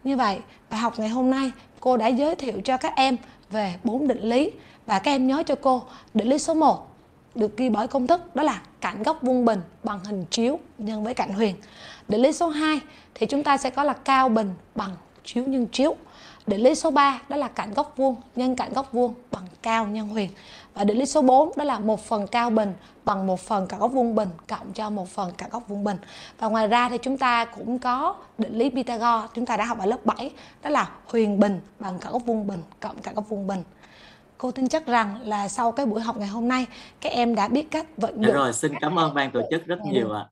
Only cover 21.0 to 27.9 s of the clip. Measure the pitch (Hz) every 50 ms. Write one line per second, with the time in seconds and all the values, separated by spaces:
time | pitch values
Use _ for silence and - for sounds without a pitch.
21 | 285 269 - 311 269 254 254 269 311 339 427 294 294 285 247 214 202 220 220 214
22 | - - 233 208 202 185 - 240 233 240 220 220 214 202 180 - - - - -
23 | _ - 202 196 190 190 185 180 - - 226 196 185 180 269 226 214 247 262 262
24 | 240 233 220 220 214 185 165 - - - 220 - - 196 190 - 214 214 214 208
25 | 180 180 - - 196 180 180 - - - - 240 240 - 202 202 202 214 190 180
26 | - - - - - - - - 226 220 220 226 220 202 220 240 240 247 247 233
27 | - 254 269 262 262 247 240 233 233 226 - - 190 220 247 247 - 247